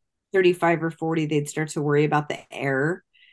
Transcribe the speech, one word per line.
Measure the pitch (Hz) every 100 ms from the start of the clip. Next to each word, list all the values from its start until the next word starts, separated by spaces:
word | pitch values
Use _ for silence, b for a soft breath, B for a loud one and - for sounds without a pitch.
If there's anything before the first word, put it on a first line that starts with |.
| _ _ _
thirty-five | 190 180 175 170 165
or | 165
forty, | 160 160 165 151
they'd | 151 147
start | - 156
to | 165
worry | 147 147
about | 151 147 147
the | - -
heir. | - 135 135 151 185 _ b b